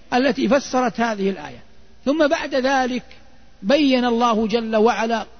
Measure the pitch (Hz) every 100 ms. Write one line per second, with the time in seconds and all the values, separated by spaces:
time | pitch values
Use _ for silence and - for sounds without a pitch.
0 | - 247 269 240 220 269 - 254 254 -
1 | 233 214 190 196 147 - - - - -
2 | 247 302 294 320 302 277 254 269 254 247
3 | - - - - - - 190 294 285 254
4 | 247 233 240 220 220 226 226 220 220 202
5 | 226 226 -